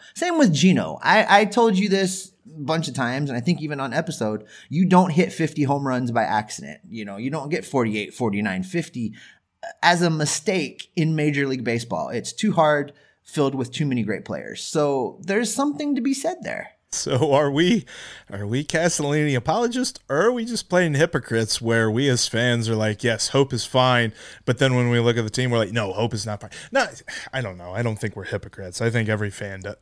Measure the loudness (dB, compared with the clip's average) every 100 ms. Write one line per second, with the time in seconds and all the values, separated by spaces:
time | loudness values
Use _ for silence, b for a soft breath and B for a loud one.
0 | B B -2 4 4 6 4 4 0 -2
1 | 4 4 6 6 6 4 4 4 2 2
2 | 0 -4 -12 _ -20 -8 -2 -2 -2 -2
3 | -2 -2 -2 -2 0 0 -2 -4 -4 -2
4 | -4 -2 -2 -4 -8 B B 0 6 6
5 | 6 4 0 0 -2 0 0 0 0 -2
6 | 0 0 0 0 -4 -8 -14 -18 -14 -12
7 | -12 -8 -6 -6 -4 -6 -2 0 0 -2
8 | -6 -4 -2 0 -2 -2 -4 -4 -6 -6
9 | -8 -8 B B _ _ -16 0 2 4
10 | 2 2 0 -2 -2 -2 -2 -8 -8 -2
11 | 0 2 0 0 0 -2 -2 -2 -2 -6
12 | -4 -6 -8 -2 0 4 4 2 0 -10
13 | b b -8 0 0 0 -4 -2 0 0
14 | -2 -4 -6 -8 -10 -12 -6 0 0 0
15 | -2 -6 -4 -2 0 0 -2 -2 -2 0
16 | 0 -2 -2 -6 -8 -10 -12 _ _ -8
17 | -2 0 4 4 4 4 4 2 0 B
18 | B B B -10 -4 -4 -2 0 0 0
19 | 0 2 2 0 0 0 0 -2 -4 -6
20 | -2 2 2 2 -2 -6 0 2 4 4
21 | 2 0 -2 0 0 -2 2 2 2 2
22 | 2 2 0 0 2 2 0 0 0 0
23 | 0 0 0 2 2 0 -2 2 4 4
24 | 2 -2 B B -4 2 2 4 2 2
25 | 2 2 0 -2 0 0 0 -2 -4 -2
26 | -2 -2 -6 -8 -10 -18 B -2 -2 -4
27 | -16 B B -6 -6 -8 -8 -4 -2 -2
28 | -6 -8 -8 -8 -8 -14 -12 -4 0 0
29 | 0 0 -2 -6 -10 -10 -12 -8